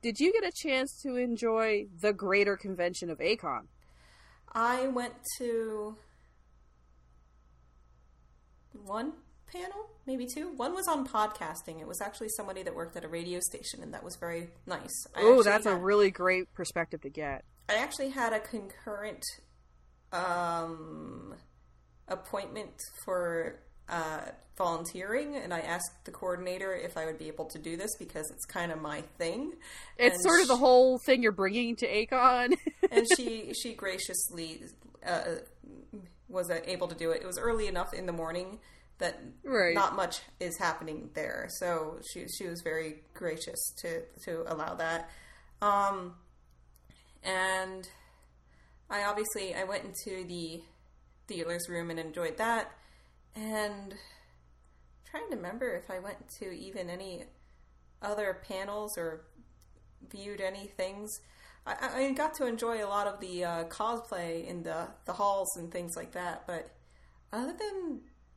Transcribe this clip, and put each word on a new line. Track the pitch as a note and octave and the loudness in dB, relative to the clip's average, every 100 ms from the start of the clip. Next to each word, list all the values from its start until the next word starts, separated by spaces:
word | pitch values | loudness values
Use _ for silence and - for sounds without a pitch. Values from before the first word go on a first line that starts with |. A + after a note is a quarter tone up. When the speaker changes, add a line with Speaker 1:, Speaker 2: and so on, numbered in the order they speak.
Speaker 1:
did | A#3 G#3+ | -2 4
you | D#4+ | 4
get | A4+ | 6
a | F#4 | 2
chance | - D#4+ C4 C#4 - | -2 0 0 0 -4
to | C#4+ B3 | -4 0
enjoy | B3 A#3 A#3 A3 A3+ G#3 G3+ E3+ | 0 2 2 4 4 2 0 0
the | G#3 | 2
greater | G3+ G3 G3 G3+ G3 | 2 4 6 6 2
convention | G3+ F3+ F3 F3+ F3 | -2 0 0 0 -6
of | D#3 | 0
ACON? | D#3+ A3 E3+ B2 - - - - - - - - - | 2 2 0 -4 -6 -20 -20 -20 -20 -20 -20 -20 -8
Speaker 2:
I | A3+ A#3 B3+ C4+ | 0 2 4 2
went | B3 B3 - - - | 0 -4 -8 -10 -6
to | A#3+ A3+ A3+ G#3+ G#3+ A3 - - - _ - - - _ - - - - - _ _ - - - - - - - - - _ - - G#3 G3+ | -2 0 0 -4 -6 -10 -18 -20 -20 _ -20 -20 -20 _ -20 -20 -20 -20 -20 _ _ -20 -20 -20 -20 -20 -20 -20 -20 -20 _ -20 -20 -20 -6
one | G#3 C4 D#4+ - - - | -4 -4 -6 -16 -20 -14
panel, | F4+ F#4 G4+ A4 - - | -10 -8 -8 -10 -12 -6
maybe | C4 B3 | -4 -4
two. | D4+ E4+ C#4 | -6 -8 -4
One | B3 | -2
was | F4+ F#4 | -2 0
on | D4+ C4+ | 0 2
podcasting. | A3 G#3+ G#3+ E3 E3 - D#3+ | 2 2 0 -8 -8 -10 -12
It | D#3 | -10
was | F3+ | -6
actually | G#3 - A3 | -6 -6 -6
somebody | - G3 F#3+ | -6 -6 -6
that | F3 E3+ | -6 -6
worked | E3+ F3 | -8 -8
at | |
a | D#3+ | -6
radio | E3+ E3+ F3 | -6 -4 -2
station, | F3+ - - - | -2 -4 -10 -10
and | - | -10
that | - | -10
was | - F3 | -10 -8
very | E3+ E3+ E3+ - - | -6 -6 -8 -14 -8
nice. | F3 - - - - | -8 -6 -8 -8 6
I | |
Speaker 1:
Oh, | G#3 | 10
Speaker 2:
actually | B3+ | 12
Speaker 1:
that's | G#3 G#3+ G#3+ | 10 6 4
a | |
Speaker 2:
had | F#3 | 2
Speaker 1:
really | F#3 G#3 G3+ | 4 6 6
great | F#3 F3+ F#3 F#3 | 6 2 2 0
perspective | - F3 - E3 D#3 | -6 -6 -2 -4 -6
to | C#3+ | -10
get. | C#3+ D3+ C#3 - - - | -6 -6 -6 -10 -20 -2
Speaker 2:
I | G#3 | 0
actually | C4+ - C4+ | 0 -2 -4
had | C4+ A#3 | 0 0
a | A3 | 0
concurrent, | G#3+ A3+ G3 - - G#3 G#3 - - - - - - - - _ _ | -2 -8 -8 -14 -10 -8 -8 -8 -10 -10 -20 -20 -20 -20 -20 _ _
um, | F3+ F3+ F3 F3 E3+ E3 D#3+ D#3+ D#3 D#3 - F3+ - - - - - _ - - | -2 0 2 2 0 -2 -6 -10 -12 -12 -12 -14 -16 -18 -20 -20 -20 _ -20 -8
appointment | F#3 - G3+ G3+ G#3+ G#3 - - - - | -8 -4 -6 -6 -8 -10 -12 -14 -12 -2
for, | F#3 F3 E3 D#3+ - - - - | 0 0 0 -4 -6 -18 -20 -6
uh, | E3+ D#3+ D#3 - - - - | -4 -2 -4 -8 -12 -18 2
volunteering, | F3+ E3 E3+ F3+ F#3+ A#3 D4 C#4+ | 2 2 -2 -6 0 0 0 -4
and | - | -2
I | E3+ | -2
asked | D#3+ E3+ - - - | 0 -2 -4 -8 -16
the | |
coordinator | F3 F#3 F3+ F#3 F#3 F#3+ | -6 -2 -2 -2 -2 -2
if | F3+ E3+ E3+ | -2 -4 -4
I | D#3+ | -4
would | D#3+ | -4
be | D#3 | -8
able | D#3 D#3 | -6 -6
to | D#3+ | -6
do | D#3 E3+ | -6 -4
this | G#3 - | -4 -6
because | F3 D#3+ D#3 | -8 -8 -8
it's | - - | -8 -8
kinda | F#3+ E3+ D#3+ | -4 -4 -4
my | D3+ D3 D3+ - | -6 -6 -8 -4
thing. | E3 G3+ D4+ - - - - - | -4 -2 -4 -8 -14 -16 -16 6
Speaker 1:
It's | A#3+ - | 6 8
Speaker 2:
And | |
Speaker 1:
sort | F4+ E4+ | 8 10
of | D#4+ | 10
the | B3 | 8
Speaker 2:
she | |
Speaker 1:
whole | C4 B3+ B3+ B3+ | 12 12 12 8
thing | - C4 | 6 8
you're | A#3 | 8
bringing | F#3 F#3+ G#3+ A#3+ A#3 | 4 2 2 0 0
to | B3 | 2
Acon. | G#3 A3+ B3+ B3+ B3 B3 - - | 2 4 8 8 8 6 4 2
<laughs> | - G4 | 2 6
Speaker 2:
and | - A#3 F4+ | 6 8 6
she, | A#3+ A3+ G#3+ | 4 -4 -4
she | - A#3+ | -4 -4
graciously, | A3+ G3 F#3 - F3+ - E3+ E3 D#3+ - - - - - | -4 -4 -2 -2 -2 -4 -4 -8 -8 -14 -18 -20 -10 -2
uh, | F3 - E3 - - - - - G#3+ F3 - - | 0 0 -4 -6 -20 -20 -18 -16 -16 -16 -20 -6
was, | F#3 F3 | -4 0
uh, | E3 - | -2 -2
able | F3+ F3 | -2 -2
to | E3 | -2
do | E3 | 0
it. | D#3+ | 0
It | F3+ | -2
was | F3+ | -2
early | A#3 A3+ G#3 | 0 2 2
enough | F3+ G3 | 0 -2
in | - F#3 | -4 -4
the | |
morning | E3+ D#3+ E3+ F#3 A3 - - - - | -4 -4 -4 -6 -12 -18 -20 -20 -4
that | F3 - C#3+ - | -4 -4 -14 -14
Speaker 1:
Right. | C4+ B3 F3+ | -2 4 6
Speaker 2:
not | E3+ F#3+ G3 | 6 4 4
much | F3 - - - | 0 -2 -12 -8
is | F3+ E3 | -6 0
happening | F3 D#3 D#3+ D#3 - - | 0 0 -6 -8 -8 -6
there, | D#3 - - - | -4 -4 -6 -4
so | F3+ E3+ D#3 E3 - | 0 0 -2 -8 -10
she, | F3+ F3+ | -10 -8
she | - F#3 | -6 -6
was | E3+ | -4
very | E3+ D#3+ D#3+ D3+ - - | -4 -2 -4 -8 -16 -6
gracious | F3 D#3+ - E3 - - | -4 -4 -6 -4 -6 -6
to, | E3+ E3 E3 - - | -6 -6 -6 -12 -8
to | E3 E3 | -6 -4
allow | D#3+ D#3+ - | -4 -4 -2
that. | E3 E3 - - - - - - | -2 -2 -6 -14 -20 -20 -20 0
Um, | G#3 G3+ G3 G3 F3+ F3 - - - - - - - - - - | 4 6 4 0 -6 -14 -20 -20 -20 -20 -20 -20 -20 -20 -20 -10
and | F#3+ F#3 F#3+ F#3+ F#3+ F#3+ F#3 - - - - - _ - - - - | -4 0 2 0 -2 -8 -14 -18 -20 -20 -20 -20 _ -20 -20 -20 -6
I | G3+ G3+ | -2 0
obviously, | G#3+ G#3+ G#3 F#3+ E3+ | 0 -2 -4 -4 -4
I | |
went | F#3+ G3+ G3+ | -4 -4 -6
into | F#3 - F#3 F3+ | -10 -8 -8 -8
the | F3 E3 E3 - _ - - - - - | -8 -8 -10 -16 _ -20 -20 -20 -20 -10
dealer's | F#3 E3 F3 F3 | -6 -4 -4 -4
room | F3 E3+ | -4 -4
and | E3 | -4
enjoyed | E3 E3 E3 D#3 | -6 -4 -4 -2
that, | A3 A3+ - - - - - - - A3 | 0 0 -2 -10 -20 -20 -20 -20 -18 -8
and | A3 A3 G#3 G3+ G3 G3+ - - - - - - - - - - - | -2 0 -2 -4 -12 -16 -18 -20 -20 -20 -20 -20 -20 -20 -20 -20 -12
trying | D#4 A4+ | -10 -6
to | B3 | -6
remember | F3 A3 B3+ F3 | -6 -4 -4 -4
if | - | -6
I | F#3 | -8
went | F#3+ - - - | -8 -12 -14 -12
to | G3 | -10
even | F3+ - F#3+ F3+ | -10 -10 -8 -8
any | F3+ G3 F3 - - - - - - - - | -8 -8 -10 -14 -20 -20 -20 -20 -20 -20 -10
other | G3+ G#3 G3+ F#3 - | -4 -2 -2 -4 -6
panels | F#3+ G3 G#3 G#3 G#3 | -6 -6 -6 -6 -6
or | E3 D#3+ - - - - - - - - - | -6 -8 -16 -20 -20 -20 -20 -20 -20 -20 -18
viewed | G3 G3+ G3+ | -14 -10 -4
any | F#3+ G3 G3 | -2 -4 -12
things. | - F#3 G3 G#3+ - - - - - - | -4 -4 -4 -10 -10 -14 -20 -20 -14 -8
I, | - | -4
I, | B3+ B3 C#4 | -2 0 0
I | |
got | C4+ D#4 D#4 | 2 0 0
to | C4 | -2
enjoy | A3+ A#3 A3+ | 0 -2 -2
a | G#3 | 0
lot | G3+ G3+ | 0 0
of | G3+ | -2
the, | F#3 F3+ | -8 -4
uh, | F3 E3+ E3 | -2 -2 -4
cosplay | - G#3+ A#3 A3+ F#3+ E3+ E3 E3 | -2 -2 -2 -4 -6 -4 -4 -6
in | F3+ | -8
the, | E3+ D#3+ E3+ - - | -6 -6 -6 -10 -8
the | |
halls | F#3+ G3+ G3 F#3+ F3 | 0 2 2 0 -4
and | E3+ | -6
things | F3+ F3 E3+ | -6 -6 -8
like | - | -8
that, | F#3 F3+ - - | -6 -6 -6 -6
but | E3+ - - - - - - - | -8 -8 -18 -20 -20 -20 -20 -10
other | A3 C4 F4 | -6 -4 -4
than | G#4+ G4 E4+ C4 - - - | -6 -4 -4 -6 -10 -20 -20